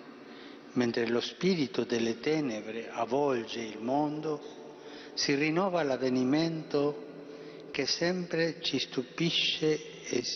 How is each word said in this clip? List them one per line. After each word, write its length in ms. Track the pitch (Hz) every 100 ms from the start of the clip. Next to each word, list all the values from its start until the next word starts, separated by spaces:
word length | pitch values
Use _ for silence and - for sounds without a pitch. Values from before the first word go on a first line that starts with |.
| - - - - - - -
mentre 340 | 127 120 120 113
lo 120 | 120
spirito 640 | - - 185 175 127 -
delle 360 | 113 117 113 110
tenebre 720 | 151 156 139 107 107 113 107
avvolge 680 | 123 113 135 143 120 110 117
il 180 | 110 104
mondo, 760 | 117 143 151 151 156 147 - - - - - - -
si 200 | - - 139
rinnova 480 | 156 165 196 175
l'avvenimento 1800 | 143 127 131 127 127 151 165 160 143 143 147 147 - - - - - - -
che 140 | - 131
sempre 760 | - 170 185 170 165 165 156
ci 180 | - 131
stupisce 1300 | - 135 123 - 165 - 131 - 156 151 - - -
e 180 | - -